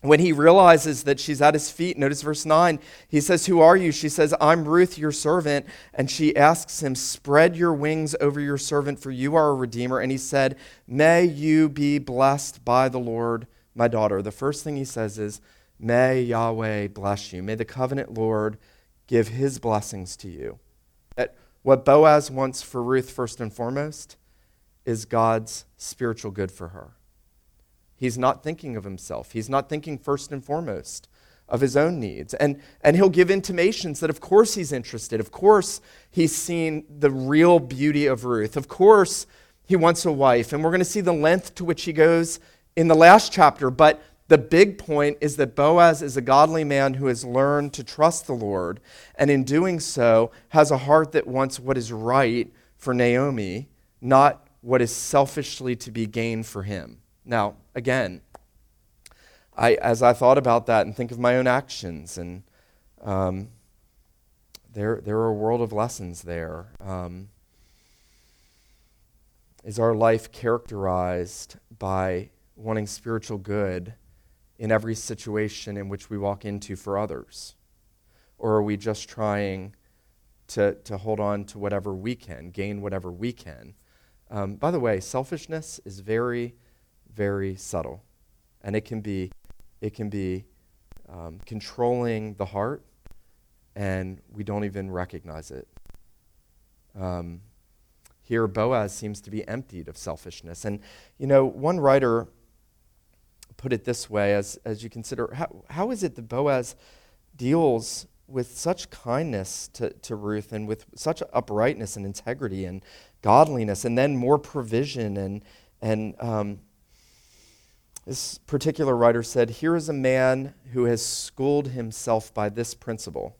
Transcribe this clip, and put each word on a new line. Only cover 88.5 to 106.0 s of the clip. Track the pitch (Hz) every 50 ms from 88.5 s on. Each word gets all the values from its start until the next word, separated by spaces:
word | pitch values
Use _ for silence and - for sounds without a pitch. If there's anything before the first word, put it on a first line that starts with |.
| _ _
And | _ 101 101
it | 107 107
can | - 120 110
be, | 101 107 101 95 92 92 - - _ - - - - - _ _
it | - 107 104
can | - 110 107
be, | 101 101 95 92 92 95 104 _ _ _ _ _ _ _ _ _ - - - -
um, | - 90 82 82 80 95 - -
controlling | 113 107 104 - - - 123 120 123 123 120 117 117 110 107 107 104
the | 95 101
heart, | 92 92 101 101 120 143 - _ _ _ _ _ - - - _ _ _ _ _ _ _ _ _ _ _
and | 101 101 98 95 92 92 92 95 92 _ _
we | - 104 104
don't | 101 104 104 104
even | 101 95 101 95 95
recognize | 92 87 90 90 - 85 - 85 76 78 78 -
it. | - 65 - _ _ - - - - - _ _ _ _ _ _ _ _ _ _ _ _ _ _ _ _ _ _ _
Um, | 101 95 92 90 87 85 85 85 87 101 110 _ _ _ _ _ _ _ _ _ _ _ _ _ _
here, | _ _ 120 113 113
Boaz | 107 95 110 107 120 131 120 107 101 -
seems | - - 107 104 101
to | - -
be | 98 104 - -
emptied | 110 123 135 _ - 90 80 76
of | 80 -
selfishness. | - - 76 78 - 90 85 - - 85 85 85 -
And, | 107 101 101 101 - - - _ _ _ _
you | 139
know, | 135 139 135 135
one | 131 - - 131 156 180 185
writer | 143 139 135 139 135 123 117 117 113 - _ _ _ _ _ _ _ _ _ _ _ _ _ _ _ _ _ _ _ _ _ _ - _ - _
put | - 131 127
it | 110 -
this | - 120 - - -
way, | 107 104 101 101 101
as, | 101 98 - - - _
as | 117 110 104 110
you | 117
consider, | - 117 110 - 139 110 120 - -
how, | 131 156 - - 90 - _
how | 135 156 190 233
is | 262 214